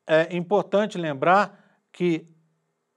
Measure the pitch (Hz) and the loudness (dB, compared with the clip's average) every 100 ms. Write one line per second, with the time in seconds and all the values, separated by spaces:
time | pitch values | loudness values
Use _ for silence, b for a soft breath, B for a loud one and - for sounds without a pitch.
0 | - 160 165 180 175 202 - 196 208 185 | 0 0 0 -4 -2 -2 0 0 -2 -4
1 | 165 135 156 190 196 b b b _ - | -8 -2 2 2 2 b b b _ -4
2 | 175 160 - _ _ _ _ _ _ | -2 -2 -6 _ _ _ _ _ _